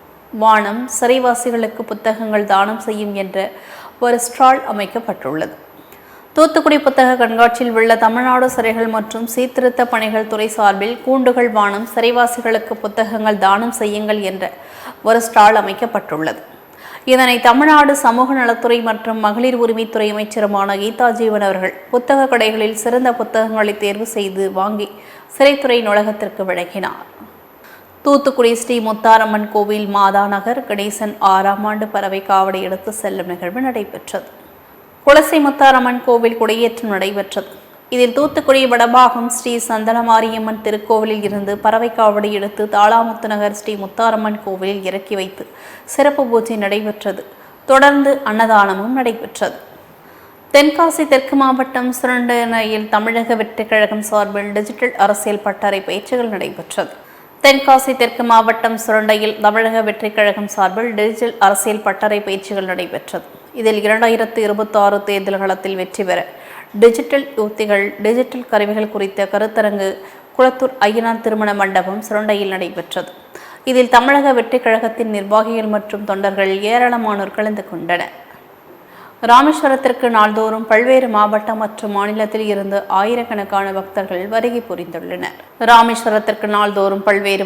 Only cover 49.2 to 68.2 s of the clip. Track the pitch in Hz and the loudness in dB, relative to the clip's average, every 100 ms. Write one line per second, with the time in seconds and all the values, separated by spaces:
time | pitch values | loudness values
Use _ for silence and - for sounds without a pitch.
49.2 | - - 196 - - - - - - - | -8 -6 -6 -6 -18 -20 -20 -20 -20 -20
50.2 | - - - 285 294 302 330 320 302 262 | -20 -20 2 4 4 4 2 2 2 2
51.2 | 262 277 262 262 262 254 247 247 254 247 | 2 2 2 2 -2 -4 -4 -2 -2 -2
52.2 | 240 240 233 226 214 214 214 208 226 233 | 0 0 0 0 -2 -4 0 0 0 -2
53.2 | 226 226 214 - 214 220 214 214 214 208 | -2 -2 -2 -6 -2 2 2 -2 -2 -2
54.2 | 202 202 202 208 208 226 247 - 202 208 | -2 -4 -4 -4 -6 -4 -4 0 0 0
55.2 | 214 208 202 190 202 196 196 180 - 254 | -2 -4 -4 -4 -2 -2 -4 -8 -4 -4
56.2 | 233 196 - 196 165 - 165 - - - | -4 -6 -8 -10 -10 -6 -6 -10 -20 -20
57.2 | - - 277 269 277 262 269 254 233 - | -20 2 4 6 6 4 4 0 0 0
58.2 | 233 226 226 262 233 220 233 220 214 214 | 2 4 4 2 -2 -4 -2 0 2 0
59.2 | 214 220 208 214 226 226 214 208 214 214 | 0 0 0 2 0 0 -2 -2 -4 0
60.2 | 208 208 202 - 190 196 240 208 214 220 | 0 0 -4 -2 -2 0 -4 -2 -2 -2
61.2 | 233 233 196 202 226 214 208 196 214 208 | -4 2 2 2 -2 -2 -4 -2 -2 -2
62.2 | 202 196 - 196 190 180 175 - - 196 | -4 -6 -6 -8 -6 -6 -6 -10 -10 -12
63.2 | - - - 254 220 208 214 220 233 226 | -12 -20 -16 -4 0 0 2 2 2 2
64.2 | 226 226 208 208 208 214 202 202 202 196 | -2 -2 -2 -2 -2 2 2 2 -2 -4
65.2 | 196 196 196 190 196 190 185 - 185 175 | -2 -4 -2 -4 -6 -6 -8 -6 -4 -4
66.2 | - - - - - 202 233 233 277 277 | -4 -12 -20 -20 -14 2 2 2 0 -2
67.2 | 277 - 214 214 208 202 202 208 214 240 | -2 -4 -4 -4 -2 0 -2 -2 -2 0